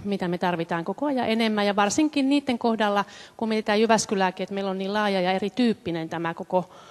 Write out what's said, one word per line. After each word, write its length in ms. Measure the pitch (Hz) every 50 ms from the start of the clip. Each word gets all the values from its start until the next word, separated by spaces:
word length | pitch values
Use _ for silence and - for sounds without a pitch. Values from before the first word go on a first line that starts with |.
| -
mitä 240 | 202 202 185 190 175
me 100 | 175 175
tarvitaan 460 | - 180 175 165 170 170 180 170 165
koko 220 | 185 190 - 277
ajan 220 | 294 277 254 233 -
enemmän. 380 | 220 226 233 220 214 208 202
Ja 100 | 202 202
varsinkin 520 | 208 202 202 - - 311 302 - 285 262 269
niiden 300 | 285 285 285 - 247 226
kohdalla, 460 | - 233 226 214 220 208 202 202 202 - - - - - -
kun 120 | - 233 220
mietitään 320 | 220 214 214 - 208 208
Jyväskylääkin, 640 | 226 220 226 208 - - 214 190 190 185 180 - 185
että 100 | - 202
meillä 160 | 196 196 196
on 80 | 190 190
niin 140 | 196 190 202
laaja 280 | 214 214 208 196 190
ja 120 | 180 175 190
erityyppinen 760 | 190 208 196 - - 247 233 208 - - 180 170 165 160 160
tämä 260 | 170 165 165 165 170
koko 360 | - 190 - - 180 175 - - - - -